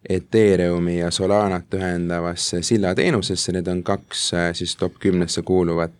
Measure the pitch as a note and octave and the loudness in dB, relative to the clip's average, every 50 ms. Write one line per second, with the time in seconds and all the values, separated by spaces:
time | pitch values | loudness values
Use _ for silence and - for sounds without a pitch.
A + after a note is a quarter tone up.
0 | - - F#2 F2+ - - - A2 A2 G2+ F#2+ F2 F2 F2 F2 F2 F2 F2 F2 F2 | -6 -4 -4 -4 -2 0 4 4 6 6 6 4 4 2 0 0 0 0 0 0
1 | E2+ E2+ E2 - F#2+ F#2+ G2+ G#2 G#2 G2 F#2 F2 E2+ - - F#2+ F#2 F2+ F2 F2 | -2 -2 -2 0 0 2 2 2 2 2 0 -2 -4 -6 -6 -4 -4 -2 -2 -2
2 | F2 E2+ F2 E2+ E2+ F2 E2+ - - - - F2 E2+ - A#2 G#2+ F#2+ F2+ F#2+ - | -2 -2 -2 -2 -4 -4 -4 -4 -6 -4 -4 -2 0 2 2 2 2 2 2 2
3 | - F3+ C#3+ G#2 F2+ - F#2 - - - F2 F#2 E2+ F#2 F2+ F2+ E2+ - G2 F#2 | 2 2 2 0 0 -2 -4 -4 -2 -2 -2 -2 -2 -2 -2 -2 -2 -2 -4 -4
4 | - - - - - - F2+ F2 F2 E2+ E2+ - F2+ E2+ - - A#2 G#2+ - - | -4 -8 -8 -6 -4 -2 -2 0 0 -2 -2 -4 -6 -6 -4 -4 -4 -4 -4 -2
5 | - G2 F2+ F2+ F2 E2+ - F2 E2 - F#2 F#2 F2 E2+ E2 E2+ E2+ E2 - - | 0 2 2 2 0 0 -2 -4 -2 0 2 2 2 2 0 0 -2 -4 -6 -10